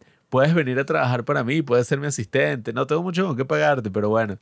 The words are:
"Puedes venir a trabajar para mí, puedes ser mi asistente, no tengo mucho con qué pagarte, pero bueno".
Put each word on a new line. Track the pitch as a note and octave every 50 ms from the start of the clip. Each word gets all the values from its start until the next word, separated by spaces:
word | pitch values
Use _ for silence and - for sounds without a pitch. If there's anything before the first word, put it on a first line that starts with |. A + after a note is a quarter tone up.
| _ _ _ _ _ _
"Puedes | - B2+ C#3 D#3 E3+
venir | F3 C#3+ B2+ B2+ C3
a | C#3
trabajar | - D#3 D#3 C3+ B2 B2+ A#2+ A#2
para | - D3 C#3+ B2
mí, | A#2 C#3+ E3
puedes | D3 C#3 B2 B2 B2 -
ser | D3+ C#3
mi | C#3+ D3
asistente, | C3+ - G#2+ - - C3+ C#3+ D3+ C#3+ B2 G#2 A#2+ A2+
no | B2 C#3 A#2+
tengo | D3+ E3 F3
mucho | F#3 E3+ F3+ G3 F#3
con | C3 A#2
qué | B2+
pagarte, | - D#3 D3+ D3+ D3+ C#3+ C3 G#2+ G#2
pero | F#2 G#2+ G#2 G#2
bueno". | G#2+ A2+ A2+ G#2 F#2+ -